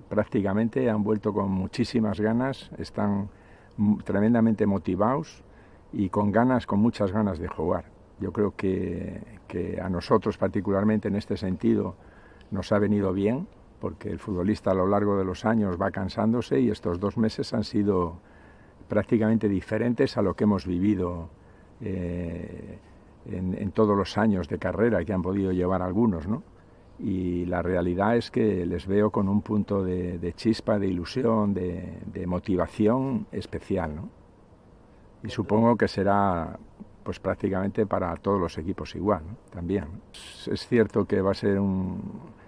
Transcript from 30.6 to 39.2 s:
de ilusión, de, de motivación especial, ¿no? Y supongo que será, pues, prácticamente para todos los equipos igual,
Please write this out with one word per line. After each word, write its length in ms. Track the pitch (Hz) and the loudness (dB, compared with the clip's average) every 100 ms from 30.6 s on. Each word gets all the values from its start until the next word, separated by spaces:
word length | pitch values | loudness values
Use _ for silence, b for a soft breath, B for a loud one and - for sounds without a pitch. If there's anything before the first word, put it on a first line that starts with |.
| - 104 | 0 0
de 80 | 98 | 0
ilusión, 640 | 90 85 127 117 110 104 | -2 -4 -2 0 2 2
de, 460 | 92 90 87 90 87 87 | 2 0 -2 -8 -12 -10
de 200 | 90 90 | -6 -2
motivación 1000 | 90 - 90 82 - 107 127 135 117 - | -2 2 2 2 4 4 4 2 -2 -4
especial, 640 | - - 85 - 92 82 76 | -8 -8 -8 -4 -2 -2 -6
¿no? 140 | - - - - - - - - b b b - | -12 -16 -20 -20 -20 -20 -20 -20 b b b -14
Y 60 | 104 | -8
supongo 460 | - 92 117 117 113 | -4 0 4 4 4
que 140 | 101 | 2
será, 680 | - 95 101 101 87 80 - - - - - | 2 2 4 2 0 -4 -8 -18 -20 -20 -14
pues, 160 | - - | -10 -6
prácticamente 640 | 95 92 101 95 98 110 101 | -4 -2 -2 0 -2 0 0
para 300 | 95 90 82 | 0 -2 -2
todos 240 | 98 101 | 0 0
los 180 | 82 - | 0 -4
equipos 380 | 82 90 82 - | -6 -6 -8 -4
igual, 280 | 98 90 | 0 0